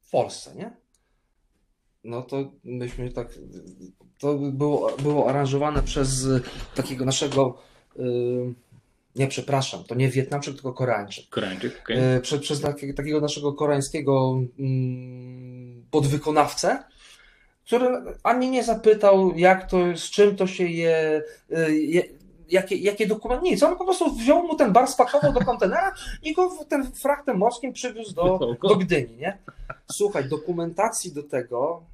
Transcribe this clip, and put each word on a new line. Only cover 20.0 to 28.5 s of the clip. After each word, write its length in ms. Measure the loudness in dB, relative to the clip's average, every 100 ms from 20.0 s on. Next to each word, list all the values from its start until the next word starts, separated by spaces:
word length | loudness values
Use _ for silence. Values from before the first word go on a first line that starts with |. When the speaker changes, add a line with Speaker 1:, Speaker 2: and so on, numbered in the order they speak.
| -4
Speaker 1:
czym 260 | 4 6 6
to 120 | -2
się 160 | 0 -2
je, 560 | 2 2 4 4 0 -2 -16 _ 0
y, 180 | 2 2
je, 240 | 4 2 0 -8 -20 -20 2
jakie, 260 | 2 2 0
jakie 320 | 0 0 0
dokumenty, 360 | 0 -2 -2 0
nic. 180 | 4
On 140 | 4 2
po 80 | -2
prostu 300 | 0 0 0
wziął 320 | 2 2 2
mu 80 | 0
ten 180 | 4
bar, 140 | 6 4
spakował 460 | 2 4 4 2
do 60 | 2
kontenera 540 | 0 0 0 2 -2 -4 -12 -8
i 100 | -4
go 160 | 0 0
w-, 160 | -2 -4
ten 240 | -4 -4
frachtem 460 | -4 -2 0 0 2
morskim 360 | 0 0 -10
przywiózł 400 | -8 -10 -8 -12
do, 220 | 0 2 2
Speaker 2:
Spoko. 300 | 0